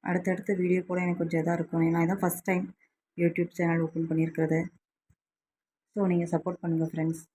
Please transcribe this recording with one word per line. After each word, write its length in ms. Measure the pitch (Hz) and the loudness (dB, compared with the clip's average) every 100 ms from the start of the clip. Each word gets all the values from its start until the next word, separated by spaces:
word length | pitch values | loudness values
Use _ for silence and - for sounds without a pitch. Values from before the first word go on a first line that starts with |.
அடுத்தடுத்த 480 | 185 180 180 180 - 190 | 0 -2 0 -4 -2 0
வீடியோ 260 | 180 180 | 2 0
போட 180 | 180 180 | 0 -2
எனக்கு 200 | 180 175 | 0 0
கொஞ்சம் 200 | 165 165 | 0 0
இதா 120 | 160 170 | 0 0
இருக்கும். 300 | 165 170 165 | -2 2 2
ஏன்னா 160 | 165 | 4
இதான் 200 | 165 196 | 2 2
ஃபர்ஸ்ட் 240 | 180 180 - | 0 -2 -2
டைம் 160 | 185 185 - _ _ _ - | -2 -2 -12 _ _ _ 0
YouTube 340 | 170 170 175 | 0 2 -4
சேனல் 300 | - 170 165 160 | 0 0 2 0
ஓப்பன் 240 | 165 160 | -2 -2
பண்ணியிருக்கிறது. 500 | 160 165 160 160 160 180 _ _ _ _ _ _ _ _ _ _ _ _ 214 | 0 0 0 0 0 -2 _ _ _ _ _ _ _ _ _ _ _ _ -2
So, 120 | 196 | 0
நீங்க 200 | 175 170 | 2 0
சப்போர்ட் 340 | 165 180 175 | -2 -2 -6
பண்ணுங்க 240 | 170 165 160 | -2 0 -2
ஃப்ரெண்ட்ஸ். 360 | 165 160 160 - | 0 -2 -2 -10